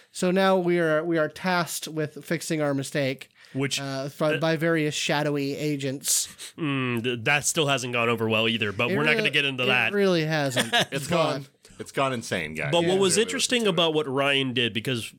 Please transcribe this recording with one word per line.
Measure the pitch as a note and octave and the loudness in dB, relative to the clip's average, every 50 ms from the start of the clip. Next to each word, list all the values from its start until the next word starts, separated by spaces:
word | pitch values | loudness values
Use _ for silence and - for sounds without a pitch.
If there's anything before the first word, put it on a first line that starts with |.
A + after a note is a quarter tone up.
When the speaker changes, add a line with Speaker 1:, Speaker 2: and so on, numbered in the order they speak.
| - _ | -20 _
Speaker 1:
So | - - F#3 F3+ | -6 -2 0 2
now | F3+ F#3+ F#3+ F#3+ F#3+ F#3 | 2 4 4 4 4 2
we | F3 F3 F3 F3 | 2 2 2 2
are, | E3 D#3 D#3 D#3 | 2 2 2 0
we | E3 F3 E3 D#3+ | 0 0 0 0
are | D3+ D3+ | 0 -2
tasked | - - - F#3 F3+ F3 E3 - - - - D#3+ | -4 -4 -2 0 0 0 0 -2 -6 -8 -8 -6
with | D#3+ D#3 D3+ C#3 - C#3+ C#3+ | -4 -4 -4 -4 -6 -12 -6
fixing | - F3 D3+ - - E3 D3+ | -6 -4 -4 -2 -4 -2 0
our | D3+ C#3+ C#3 | 0 0 0
mistake, | C#3 C3+ - - D3+ C#3 C3 C#3 C3+ - - _ - - - - | -2 -2 -2 -2 -2 -2 -2 -2 -6 -10 -20 _ -20 -20 -8 -4
Speaker 2:
Which, | C3 C#3 C#3 C#3 C#3+ | -4 -2 -2 -2 -4
Speaker 1:
uh, | C#3 C3+ C3+ C3+ C3+ C#3+ | -4 -6 -6 -6 -6 -8
fr- | - - E3 | -4 -2 0
Speaker 2:
uh, | D3+ D3+ | 0 2
Speaker 1:
by | C#3 D#3+ D#3+ E3 | 2 2 0 0
various | D3 E3 E3+ E3 D#3+ D3+ D3+ C#3+ | 2 2 2 2 2 0 0 -2
shadowy | - - - D#3 C#3+ D3 D3 D3 C#3+ C#3 C#3 C#3+ | -2 -2 0 0 2 2 0 0 0 -2 -2 -4
agents. | - D3 D3+ D3 C#3 C3+ C3+ C3+ - - - - - - - - - - - - | -2 -2 -2 -2 -2 -2 -4 -4 -2 0 0 0 0 0 -4 -10 -16 -18 -16 -8
Speaker 2:
Mm, | - E3 C#3+ C#3 C3+ B2+ B2 A#2+ A#2 | -6 -4 -2 -2 -2 -2 -2 -2 -2
th-, | A2+ B2+ B2 A#2 G#2+ | -2 -2 -4 -2 0
that | D3 D3 C#3+ B2+ | 0 0 2 0
still | - - E3+ D3+ | -2 0 0 0
hasn't | C#3+ C#3 B2+ B2 B2 | 2 0 0 -2 -2
gone | B2 A#2+ A#2 A#2+ | -2 0 2 2
over | A#2 A2+ A2+ A2 | 2 0 2 2
well | A2 G#2+ A2+ A2+ | 2 2 2 2
either, | A2+ A2 A2 G#2 | 0 0 -2 -2
but | F#2+ G#2 A#2+ - | 0 -2 -2 0
Speaker 1:
It | F#3+ | 0
Speaker 2:
we're | D3 | 2
not | D3+ D3+ | 2 2
Speaker 1:
really, | D3+ - | 2 2
Speaker 2:
gonna | D3 D3 | 0 2
get | C3+ D3 C#3+ | 2 2 0
into | C#3 C3+ B2+ B2+ | 0 -2 0 0
Speaker 1:
it | |
Speaker 2:
that. | B2+ B2 B2 A2+ A2+ | 2 2 2 2 2
Speaker 1:
really | G#3 G3+ G3 F#3+ F3 E3 D#3 | 2 2 2 4 4 2 2
hasn't. | D#3 D#3+ D3+ C#3+ C3+ - A3+ A#3 A#3 | 0 0 0 0 0 0 0 0 2
Speaker 3:
<laughs> | A#3 A#3 F3 - | 2 0 0 0
It's | C3+ C3+ C#3 C3+ | -2 -6 -2 0
Speaker 1:
But | E3+ | 0
Speaker 3:
gone. | E3 D#3 D3+ C#3+ C#3 C#3 - _ _ - - - - | 2 2 0 -2 -4 -8 -12 _ _ -20 -20 -16 -14
It's | - - | -14 -6
gone | - C#3+ C#3 C3+ | -2 -2 0 0
insane, | B2+ A#2 - - A2+ F#2 D#2 D#2 D#2 | -2 -4 -4 -4 -4 -4 -4 -4 -4
guys. | D#2 - C#3+ | -4 -2 0
Speaker 2:
But | E3 E3+ | 2 2
what | E3+ F3 F#3+ | 2 2 2
Speaker 3:
Yeah. | G3 | 4
Speaker 2:
was | G3 F#3+ E3 | 4 4 4
Speaker 3:
Really | G3+ A3+ | 2 2
Speaker 2:
interesting | A3+ C4+ B3+ - - B3+ A#3 | 0 0 -2 0 0 2 2
Speaker 3:
listen | A3+ | 2
to | G3+ E3+ F3+ | 2 2 2
it. | E3+ | 2
Speaker 2:
about | D#3+ D#3 | 2 2
what | D3+ D3+ C#3 | 0 0 0
Ryan | B2+ C#3 C#3 C#3+ C#3 C3+ C3+ C3 | 0 0 2 2 2 2 0 0
did, | A#2+ B2 A#2+ A2+ | 0 0 0 0
because | G2 A2+ G#2 C#3 B2+ A2+ G#2+ - - | -2 -2 -2 -2 -4 -4 -6 -8 -14